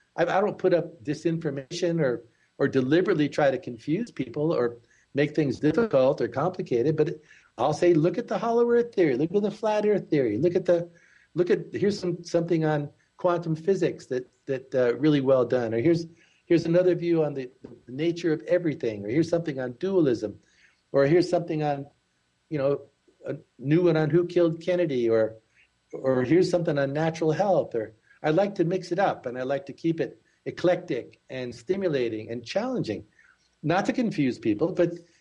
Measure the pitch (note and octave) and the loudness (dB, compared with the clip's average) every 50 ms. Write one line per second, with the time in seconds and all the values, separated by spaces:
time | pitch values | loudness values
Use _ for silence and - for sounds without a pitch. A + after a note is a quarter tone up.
0 | _ _ _ - E3 D#3 - F#3 G#3 G3+ - - - F#3 E3+ E3 D#3+ - - - | _ _ _ -2 -2 0 2 0 0 0 -2 -2 2 2 2 2 0 -2 -10 -10
1 | G#2+ C#3+ D3+ - - E3+ E3 E3 E3 D3+ C3+ C#3 C3 - E3+ E3+ F#3 E3+ E3+ E3 | -8 -6 -6 -4 -2 -2 -2 -2 -2 -4 -6 -6 -8 -10 -6 -4 -2 0 0 0
2 | D3+ B2+ A#2+ A#2 - _ _ _ _ _ _ - C#3 C3+ - C3+ B2+ C3 D3+ F3 | 0 0 -2 -4 -8 _ _ _ _ _ _ -2 -2 0 2 0 2 2 2 2
3 | F#3 G#3+ F#3 D3+ D3+ C3+ - - D3+ C#3 C3 B2 - B2+ A#2+ A2+ - C#3+ D3+ G3+ | 2 2 2 0 0 0 0 2 2 2 2 0 -4 -10 -14 -10 -6 -4 -4 -4
4 | A#3+ - - - C3+ - - D3+ D3 E3 E3 B2 B2 A#2 A#2 - - _ _ _ | -4 -6 -8 -8 -8 -6 -4 -4 -2 -2 0 0 -2 -2 -4 -8 -14 _ _ _
5 | _ _ - C3+ D3 D3 D3+ D#3+ D3+ C3+ A2+ - - D3+ D3+ A#3+ A#3 G#3+ D3 C3 | _ _ -2 -2 0 0 0 0 0 0 -2 0 0 0 2 2 0 2 2 4
6 | B2+ C3+ C3 - B2 A2 - C3 D3+ F#3 F#3 - F3+ - B2+ A#2 A#2+ D#3 D3+ D3 | 4 4 2 2 -2 -4 -2 -2 -2 -2 -4 -6 -4 -2 0 0 2 2 2 2
7 | D3+ E3 - - - _ - - _ _ _ - A#2+ D3 D3+ - F3 F3 F3 D#3 | 2 2 0 -2 -10 _ -20 -20 _ _ _ -2 0 0 2 4 4 4 6 6
8 | D3+ F3+ F3 B3 A#3 - A3+ F#3 G#3+ A#3 A#3 A#3+ A#3+ A#3+ A#3 A#3+ A#3 A#3 - G3+ | 4 2 0 -2 -4 -4 -4 -2 -2 0 2 2 4 4 4 2 2 0 0 2
9 | F3 D3+ B2 B2 D3+ E3 - G#3 G#3 G3+ G3+ - - G#3+ G#3+ G#3+ G#3 G#3 G#3 F3 | 2 2 2 2 0 0 0 0 0 0 -2 -2 -2 0 0 2 2 2 2 0
10 | - - D#3+ D3 B2+ A2+ G#2 A2 D3+ F3+ F3 F#3 - - F3 E3+ E3+ F3 - - | 0 0 0 0 2 2 0 0 0 0 0 0 2 2 2 2 0 -4 -10 -20
11 | - _ _ _ _ _ - D#3 F3+ - G3 F#3 D#3 - - - F#3 G#3 G3+ - | -20 _ _ _ _ _ -4 -2 0 2 0 0 -2 -6 -4 -2 0 0 0 -2
12 | F#3 F3 E3+ F3 - - - E3+ E3+ E3 F3 D#3+ D#3 D3+ D3+ D3 C#3+ C#3+ - _ | -4 -4 -4 -6 -4 -2 -2 -2 0 0 0 0 2 2 0 0 -2 -6 -10 _
13 | _ _ _ - - F3+ F3 E3+ E3 E3 D#3+ D3+ - G3 G3 E3+ E3+ C3+ A2+ - | _ _ _ -4 -2 0 0 0 -2 -4 -4 -2 0 0 0 0 0 -2 -2 -6
14 | - - C3 B2+ B2+ - _ _ _ - C3+ B2+ - - - B2+ B2+ A#2+ A#2+ B2 | -8 -6 -6 -6 -6 -8 _ _ _ -8 -6 -6 -6 -4 0 2 2 2 2 2
15 | C#3 D#3 D3 C#3+ C3 C3 C3+ B2+ B2 A#2+ B2+ B2+ A#2 A2 A2 A#2 A#2+ E3+ E3+ D#3+ | 2 2 2 4 4 4 4 4 4 2 2 0 0 0 0 0 2 2 2 2
16 | E3 - - _ _ _ _ _ _ - E3+ E3 E3 E3 E3 F3+ F3+ F3+ E3+ D#3 | 0 -6 -12 _ _ _ _ _ _ 0 0 2 2 2 2 4 4 4 2 2
17 | E3+ E3+ E3+ D#3+ D#3 D3 C#3 C3+ B2+ B2 - _ - - - - _ - B2 C#3 | 0 0 2 2 0 0 -2 -6 -10 -10 -14 _ -20 -20 -20 -20 _ -14 -8 -4
18 | D#3+ E3+ E3+ E3+ - E3 D3+ D#3 - - F3 F3+ E3 D#3+ C3 - - A#2 G#2+ G2+ | -2 -2 -2 -2 -2 -2 -2 -2 0 0 0 2 2 0 -2 -2 -4 -4 -4 -6
19 | G2 G#2 B2 D#3+ E3 E3 F3 E3+ E3 D#3+ C3+ C3 B2+ B2 B2 - - F#3+ G3 F3+ | -6 -2 0 0 2 2 0 -2 -2 -4 -6 -6 -6 -8 -8 -6 -4 0 2 2
20 | D#3+ C3+ A#2 G#2 G#2+ G2+ F#2+ - _ _ _ _ _ _ _ _ _ _ - C#3 | 2 2 2 0 -2 -6 -8 -12 _ _ _ _ _ _ _ _ _ _ 0 2
21 | C#3 C#3 E3 F3+ E3+ F3 F3+ E3+ D#3+ - D#3+ D3+ D3+ D3 C#3+ C#3 C#3 - _ _ | 4 4 4 4 4 2 0 -2 -2 -4 -4 -4 -2 -2 -4 -4 -8 -12 _ _
22 | _ _ _ _ _ _ _ _ _ _ D#3+ D3 C3+ C#3 C#3+ C3+ - - _ _ | _ _ _ _ _ _ _ _ _ _ -6 -2 0 0 -2 -2 -6 -12 _ _
23 | _ _ _ _ - - - D2 - _ _ - - C#3 D#3 F3 F3+ F3 D#3 D#3 | _ _ _ _ -12 -12 -12 -12 -14 _ _ -10 -2 0 2 4 4 4 4 2
24 | D#3 C#3+ C#3+ F3 F3 E3+ - F3+ E3+ E3 D#3+ E3 - F3+ F3+ F3 F3 D#3 C#3 B2 | 2 2 2 2 2 2 2 2 2 2 2 -2 -2 -2 0 0 0 0 0 0
25 | A#2 A2+ A2+ A2 A2 G#2+ - - _ _ _ _ _ _ _ _ _ _ - - | 2 2 2 2 2 0 -2 -8 _ _ _ _ _ _ _ _ _ _ -14 -4
26 | - C3 C3 B2+ B2+ A#2 D3+ F3+ F3+ E3+ F3 F3 E3 E3+ D3+ C#3+ C#3 C3+ C#3 D3+ | -2 0 0 0 2 4 4 4 4 4 2 0 0 0 0 0 -2 -2 -2 -2
27 | D#3+ E3 E3 - E3 D#3 D3+ E3 G3+ G#3 F3+ D3 A#2+ - - A#2 G#2+ G#2+ - _ | -2 -2 -2 -2 -2 0 0 2 2 2 2 2 0 0 -4 -6 -6 -8 -10 _
28 | _ _ _ _ - D3+ D#3 F3+ G3+ G3+ G3+ - E3+ D#3+ F#3 F#3 F3+ - - F#3+ | _ _ _ _ -2 0 2 2 0 0 0 -2 -2 0 -2 -2 -4 -4 -2 0
29 | G3 D#3+ A2+ - - B2+ A#2+ B2+ B2+ C3 C#3 C#3 - - B2+ - - E3 D#3+ E3 | 0 0 -2 -4 -6 -8 -8 -6 -4 -4 -4 -4 -6 -10 -12 -6 -4 -2 -2 -2
30 | C3+ A2+ - - _ _ _ _ _ - A#2+ - - F3+ F3 E3+ F3+ - C#3+ A#2 | -4 -6 -8 -14 _ _ _ _ _ -12 -6 -2 0 2 2 0 -2 -4 -6 -6
31 | G#2 - - _ _ - B2+ C3 B2+ B2 A#2 - - - F#3+ G3 G3 F3 D3 C3 | -6 -10 -16 _ _ -14 -10 -10 -10 -10 -10 -10 -6 -4 -4 -2 -2 -2 0 0
32 | A#2+ A2+ A2 A2 A2 - A#2 A#2+ A#2 - - G3 A3+ C4 B3+ G3+ A#2+ A2 G2+ F2+ | -2 -2 -4 -6 -8 -8 -10 -10 -10 -6 -4 -4 -4 -2 -4 -4 -4 -4 -6 -8
33 | - _ _ _ _ _ _ _ _ _ _ _ - D3 E3+ F#3+ - - - - | -10 _ _ _ _ _ _ _ _ _ _ _ -2 0 0 0 0 0 -2 -2
34 | A#3+ G#3 - - C#3+ B2+ A2+ - - A2+ G#2 - - E3+ - - F3 E3 E3+ - | -2 -2 0 0 0 0 -2 -2 -2 -2 0 0 -2 -2 0 0 0 0 0 -6
35 | - _ _ _ | -14 _ _ _